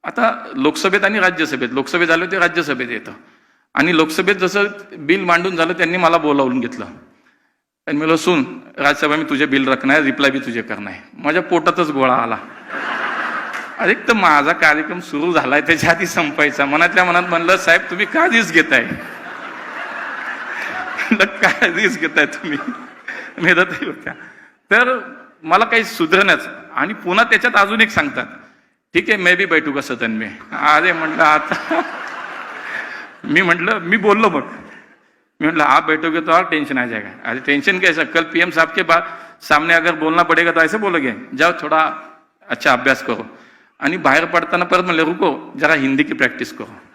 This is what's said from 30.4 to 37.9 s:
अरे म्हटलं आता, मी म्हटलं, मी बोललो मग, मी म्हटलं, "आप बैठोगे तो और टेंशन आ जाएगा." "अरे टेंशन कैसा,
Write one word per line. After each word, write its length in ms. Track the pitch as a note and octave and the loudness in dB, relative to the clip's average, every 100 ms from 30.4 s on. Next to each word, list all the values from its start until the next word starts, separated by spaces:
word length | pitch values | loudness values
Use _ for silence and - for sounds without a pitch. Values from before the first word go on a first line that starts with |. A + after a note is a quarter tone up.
| - | -12
अरे 400 | - D3 D3+ F3+ | -2 4 4 4
म्हटलं 320 | E3 D#3+ D#3 | 0 -4 2
आता, 580 | D#3 D3+ D3+ D3 - E4 - - - - - - - - - - - - - - | 4 4 0 -6 -2 -4 -4 -10 -12 -12 -14 -14 -14 -14 -12 -10 -10 -14 -18 -14
मी 180 | C3+ D3+ | 0 2
म्हटलं, 380 | F#3 E3+ F3+ A3 | 2 0 0 -2
मी 180 | E3+ G#3+ | 0 0
बोललो 320 | G3+ G3+ A3 | 2 4 2
मग, 120 | D#3 - - - - _ _ _ _ _ _ | 0 -6 -14 -18 -20 _ _ _ _ _ _
मी 80 | D3+ | 0
म्हटलं, 160 | E3 | 2
"आप 220 | D3 C#3+ D#3 | 4 4 4
बैठोगे 360 | D#3 E3 D#3+ | -2 0 -2
तो 100 | D#3+ | 2
और 120 | E3 | 2
टेंशन 340 | E3+ D#3 C#3+ C3 | 2 -2 -2 -2
आ 80 | B2 | -2
जाएगा." 440 | A2 G2+ - - | -6 -10 -10 -8
"अरे 100 | B2 | -4
टेंशन 400 | C3 C#3+ E3 F#3 | 0 0 2 2
कैसा, 240 | F3+ | 2